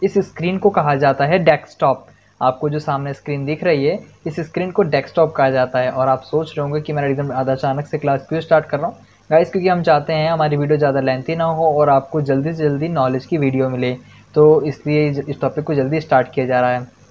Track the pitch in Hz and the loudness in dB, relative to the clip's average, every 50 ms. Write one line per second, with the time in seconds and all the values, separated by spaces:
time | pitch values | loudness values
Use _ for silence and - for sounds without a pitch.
0 | 185 196 - 202 180 - - - 160 180 185 185 - 202 202 180 151 147 143 135 | -4 0 0 0 -2 -2 -6 -6 -4 -4 -2 0 0 2 2 2 2 2 2 2
1 | 147 139 131 - 143 147 175 190 165 160 151 143 - - - - 165 139 127 - | 4 2 2 2 2 2 2 4 4 4 4 4 0 -10 -6 -2 0 0 0 0
2 | - - - _ _ _ _ - 131 127 131 - 156 147 147 151 151 156 139 139 | -6 -20 -20 _ _ _ _ -2 0 0 0 0 -4 -4 -4 -4 -4 -4 -4 -4
3 | 139 143 139 - - 151 143 139 139 143 156 151 - 180 160 139 135 151 185 214 | -4 -6 -8 -10 -8 -8 -6 -6 -4 -6 -6 -2 0 0 0 2 0 0 -2 -2
4 | - - - _ - 170 151 180 156 - - 175 180 185 175 - 196 151 151 139 | -8 -16 -20 _ -10 -8 -6 -6 -8 -6 -4 -6 -6 -4 -2 -2 0 0 0 -2
5 | 135 - - 170 160 151 156 - 135 135 131 131 127 127 - 127 127 127 127 131 | -2 -2 0 0 0 0 2 0 0 2 2 0 0 0 0 -2 -2 -2 -2 -2
6 | 131 135 131 127 - - 151 156 160 156 - 151 143 143 147 151 151 - 151 147 | 0 0 0 -2 -2 -4 -4 -4 -4 -4 -6 -6 -6 -4 -4 -6 -4 -4 -4 -2
7 | 143 139 135 135 143 139 127 131 131 135 135 131 - 139 135 143 147 - - 147 | -2 -2 -2 -2 -4 -4 -4 -4 -2 -2 -2 -2 -2 -4 -4 -4 -6 -6 -8 -4
8 | - 143 139 131 139 - 160 160 156 - 165 156 151 - - 143 156 185 - - | -2 -2 -2 -2 -2 -4 -6 -6 0 2 2 2 2 0 -6 -6 -6 -6 -8 -10
9 | - _ _ _ _ - 156 165 175 165 - 190 175 185 180 175 165 170 151 147 | -20 _ _ _ _ 2 2 2 2 2 -2 -2 0 0 0 2 2 2 2 2
10 | 147 - 160 156 156 160 170 160 156 147 147 143 147 147 156 143 147 139 135 139 | 2 -2 -2 0 0 0 0 0 0 0 0 0 0 0 2 2 2 2 2 0
11 | 131 131 131 131 131 - 160 165 165 165 160 160 165 160 - 147 151 143 139 135 | 0 0 -2 -2 -4 -4 -4 -2 -2 -2 0 0 0 2 2 4 4 4 4 2
12 | 135 - - 156 143 139 135 139 139 160 170 160 156 147 143 139 160 170 170 147 | 2 0 -4 -4 -2 0 0 0 0 -2 -4 -2 0 0 0 0 -2 -2 -2 0
13 | 131 131 131 127 - - 175 156 143 135 131 131 131 131 127 127 127 127 127 123 | 0 0 0 -2 -4 -4 -2 0 0 0 2 0 0 0 -2 -2 -2 -4 -4 -6
14 | - - - - - _ - 151 151 151 156 147 139 151 135 - - 147 151 151 | -10 -20 -20 -20 -18 _ 2 6 6 6 6 6 2 -2 -6 -6 -4 -2 0 0
15 | 151 147 139 143 147 151 143 - 147 131 - 156 147 - 151 139 131 135 156 160 | 0 0 -2 -4 -6 -8 -6 -4 -4 -4 -2 -4 -4 -2 -2 0 0 0 -2 -4
16 | 156 - 143 131 127 - - 143 127 123 127 123 123 123 123 123 123 - _ _ | -2 2 2 2 2 0 -2 -4 -2 0 0 2 2 2 0 -2 -4 -10 _ _
17 | - _ | -20 _